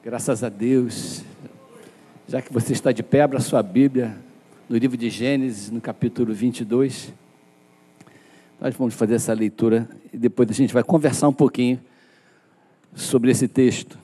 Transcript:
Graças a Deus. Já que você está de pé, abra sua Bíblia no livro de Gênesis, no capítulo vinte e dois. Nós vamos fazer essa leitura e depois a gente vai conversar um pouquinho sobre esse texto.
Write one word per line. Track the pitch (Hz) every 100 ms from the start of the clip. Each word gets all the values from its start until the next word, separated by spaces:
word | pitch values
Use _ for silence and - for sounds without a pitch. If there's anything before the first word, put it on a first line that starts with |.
| 113
Graças | 120 - 117
a | 120
Deus. | 101 117 131 123 - - - - - - - - - - _ _ - -
Já | 127
que | -
você | 120 117
está | 127 139
de | 120
pé, | - 139
abra | 143 131
sua | 127 135
Bíblia | 104 95 139 127 117 98 - - _ - _
no | 117
livro | 131 123
de | 117
Gênesis, | 101 123 143 131 107 101
no | 113
capítulo | 113 110 120 123 117
vinte | 107 123 120
e |
dois. | 110 120 135 - - - _ _ _ _ _ _ _ _ - - _ - _ _
Nós | 131
vamos | 123 127
fazer | - 110 117
essa | -
leitura | 110 110 - 113 113 117 - -
e | -
depois | 120 - 120
a |
gente | 110 135
vai | 123
conversar | 117 170 147 - 147
um |
pouquinho | 135 135 - 123 127 - _ _ _ _ _ _ _ _ _ _ -
sobre | - 135 120
esse | - 123
texto. | - 127 113 - -